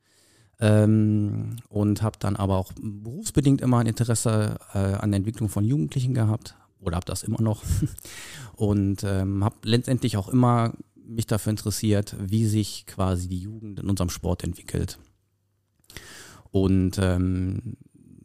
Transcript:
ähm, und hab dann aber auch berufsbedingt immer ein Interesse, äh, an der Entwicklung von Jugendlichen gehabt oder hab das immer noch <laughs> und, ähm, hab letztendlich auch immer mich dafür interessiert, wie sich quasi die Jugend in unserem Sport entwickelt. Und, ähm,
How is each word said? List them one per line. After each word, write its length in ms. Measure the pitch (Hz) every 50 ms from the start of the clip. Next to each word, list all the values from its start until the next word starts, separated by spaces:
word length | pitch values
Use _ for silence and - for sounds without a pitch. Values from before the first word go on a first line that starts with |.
| _ _ _ _ _ _ _ _ _ _ _ -
ähm, 960 | 113 107 107 107 107 104 107 110 107 107 107 104 104 104 107 107 107 110 117 117 - -
und 320 | - 104 104 107 101 -
hab 180 | 113 107 - -
dann 160 | - 98 98
aber 220 | - 98 95 98 92
auch 140 | 92 - - -
berufsbedingt 800 | - 110 101 101 107 117 131 196 220 - - 160 135 143 135 -
immer 160 | 123 127 123 120
ein 80 | 117
Interesse, 720 | 113 110 - 117 120 113 - - 117 110 107 107 110 110 - - - -
äh, 40 | 98
an 320 | 98 98 98 98 107 104
der 80 | 101 98
Entwicklung 300 | 95 110 113 - 113 101
von 160 | - 101 104
Jugendlichen 480 | 113 139 156 156 143 - 135 123 131
gehabt 420 | 123 127 110 107 107 - - - - _ _ _ _ _
oder 160 | - 90 85
hab 100 | 90 -
das 160 | - 95 -
immer 180 | - 107 113 -
noch 220 | 113 110 104 - - - - - - - - - - -
<laughs> 460 | - - - - - 147 127 113 -
und, 460 | - 107 101 107 104 98 98 98 - 104
ähm, 380 | 98 98 95 95 98 98 98
hab 220 | 101 110 - - -
letztendlich 520 | 110 117 120 - - 131 117 - 117 - 101
auch 100 | 95 -
immer 460 | - 127 123 120 120 117 113 113 - - - _ _
mich 320 | - - - 113 113 110
dafür 240 | - 117 104 - 110
interessiert, 640 | 107 - - 107 95 - 113 110 104 101 101 - - 110
wie 240 | 101 95 107 113 113
sich 380 | 104 107 107 101 - - - -
quasi 400 | - - 98 95 95 92 87 90
die 120 | 90 92 90
Jugend 400 | 92 104 110 110 110 104 98 -
in 80 | - 95
unserem 200 | 101 90 90 87
Sport 340 | - - - 87 87 - -
entwickelt. 540 | 85 85 - - - - 87 87 - - - - _ _ _ _ _ _ _ _ _ _ _ _ _ _ _ _ _ - - - - - - - - - - - -
Und, 480 | - 98 95 95 95 92 92 92 - 98
ähm, 760 | 95 92 90 90 92 92 92 92 92 95 98 98 120 110 - - - _ _ - - - - -